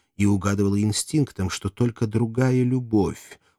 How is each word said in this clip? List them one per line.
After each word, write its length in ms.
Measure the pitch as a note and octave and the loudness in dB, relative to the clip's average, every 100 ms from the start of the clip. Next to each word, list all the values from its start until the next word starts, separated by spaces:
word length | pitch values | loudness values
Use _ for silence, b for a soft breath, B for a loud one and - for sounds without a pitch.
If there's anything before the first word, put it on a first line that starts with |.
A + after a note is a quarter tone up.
| b - | b 0
и 100 | G2+ | 2
угадывала 540 | G2+ G2+ G2+ G2 G2+ | 2 0 0 0 2
инстинктом, 680 | G#2+ - - D#3 C3 - F#2 | 0 -2 -2 -2 -2 -4 -6
что 200 | - F#2+ | -4 -6
только 360 | - A#2+ - A2 | -2 -2 -2 -2
другая 580 | A2 A2+ A#2 C3 B2+ | -2 -2 0 2 2
любовь, 760 | B2 C3 A#2 A2 F#2+ - - - _ | 2 0 0 2 2 -2 -16 -20 _